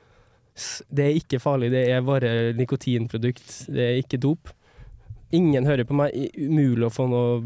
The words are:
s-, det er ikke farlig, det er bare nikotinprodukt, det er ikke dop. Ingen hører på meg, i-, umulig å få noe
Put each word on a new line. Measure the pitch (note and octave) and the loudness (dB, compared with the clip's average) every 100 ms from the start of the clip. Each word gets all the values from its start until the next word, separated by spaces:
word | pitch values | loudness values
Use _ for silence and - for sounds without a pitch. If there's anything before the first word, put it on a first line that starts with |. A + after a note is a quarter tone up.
| _ _ _ _ _ - | _ _ _ _ _ -14
s-, | - - - | -12 -12 -8
det | C#3+ C#3+ | -2 2
er | D#3 | 0
ikke | - C3 | 0 -2
farlig, | D3 C#3 A#2+ | 0 0 2
det | B2+ B2 | 2 2
er | B2+ | 2
bare | B2+ C3+ B2 A#2 A#2 A#2 | 2 0 2 0 0 0
nikotinprodukt, | B2+ C3+ - A#2+ A#2 A#2 A#2+ B2 - - - | -2 -2 0 0 -2 -2 -2 -4 -10 -16 -8
det | C#3 A#2+ | -2 0
er | B2 | 0
ikke | C3 C3 | -2 -2
dop. | C3+ E3 - - _ - - - - - - | 0 -2 -6 -20 _ -20 -20 -20 -20 -20 -2
Ingen | E3 F3 C#3+ | 2 4 4
hører | C3+ C#3 A#2+ | 2 0 0
på | |
meg, | C#3+ C#3+ | 0 0
i-, | - C#3 - C#3+ | 0 -6 -4 0
umulig | D#3 C3+ A#2 A#2 | 2 4 2 0
å | |
få | - B2+ | 0 0
noe | B2 A#2+ A#2+ | 2 2 0